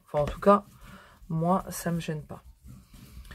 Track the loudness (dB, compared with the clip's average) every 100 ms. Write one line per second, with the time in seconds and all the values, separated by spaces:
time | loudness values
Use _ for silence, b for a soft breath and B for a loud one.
0 | -4 -2 0 2 6 6 4 B B B
1 | B B -6 -2 2 2 0 -6 -2 -2
2 | -2 -6 -8 -16 -18 -20 -20 B B B
3 | B B B